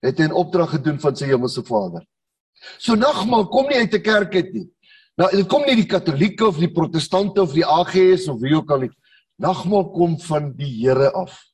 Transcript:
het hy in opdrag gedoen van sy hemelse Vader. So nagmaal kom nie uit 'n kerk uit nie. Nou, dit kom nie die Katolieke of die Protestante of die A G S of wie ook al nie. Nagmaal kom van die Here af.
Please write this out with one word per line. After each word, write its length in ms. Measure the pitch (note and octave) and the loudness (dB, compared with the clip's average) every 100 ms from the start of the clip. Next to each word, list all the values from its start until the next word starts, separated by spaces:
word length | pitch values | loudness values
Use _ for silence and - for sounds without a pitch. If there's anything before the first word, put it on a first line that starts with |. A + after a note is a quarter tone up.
het 160 | B2+ C3 | -4 0
hy 60 | |
in 80 | D#3 | 0
opdrag 380 | E3 F3 F#3 E3 | 0 -2 0 0
gedoen 280 | D3+ C#3+ C#3+ | -2 -4 -2
van 180 | D3 C3+ | -2 -2
sy 100 | C#3 | -2
hemelse 360 | C3 B2 B2 | 0 -2 -6
Vader. 440 | - A2+ F#2+ E2+ - _ _ _ _ _ - - | -4 -4 -4 -10 -18 _ _ _ _ _ -20 -10
So 160 | - | -2
nagmaal 520 | A3 C4 D4 G3+ A#3+ F#3+ | 2 2 0 0 0 2
kom 180 | B3+ C4+ | 0 2
nie 100 | C4+ | 0
uit 160 | A3+ | 0
'n 80 | G#3 | 0
kerk 320 | G#3+ G#3+ G3+ | 2 0 2
uit 180 | F#3 F3 | -2 -2
nie. 160 | - - _ _ _ _ - | -6 -12 _ _ _ _ 0
Nou, 140 | F#3 | 2
dit 180 | G3 F#3+ | 2 2
kom 140 | C#4+ | 2
nie 140 | C#4+ B3 | 2 2
die 100 | G3+ | 2
Katolieke 600 | F#3+ - C#3 G3 - A3 | 0 -2 0 0 2 0
of 120 | D3+ | 2
die 100 | E3+ | -2
Protestante 720 | - D#3+ D#3+ - F#3 G3+ G3 | 0 -2 -4 -2 -2 0 0
of 120 | F#3 | 0
die 120 | D3 | 0
A 200 | E3 D#3 | 2 2
G 300 | F3+ F#3 F#3 | 2 4 4
S 140 | F#3 - | 4 0
of 120 | A#2+ | -4
wie 140 | B2+ | 0
ook 160 | D#3 D3+ | 0 2
al 100 | C#3+ | -2
nie. 100 | B2+ _ _ _ _ _ | -2 _ _ _ _ _
Nagmaal 520 | D#3+ F#3 E3+ G3+ F#3 | -2 -2 0 0 0
kom 260 | E3 F3 D#3+ | 0 0 0
van 340 | - D3+ D3 | -2 -4 -4
die 300 | B2+ C#3+ A#2 | -8 -8 -2
Here 300 | B2 C3 C#3 | 0 4 2
af. 320 | - - - _ | 0 -8 -12 _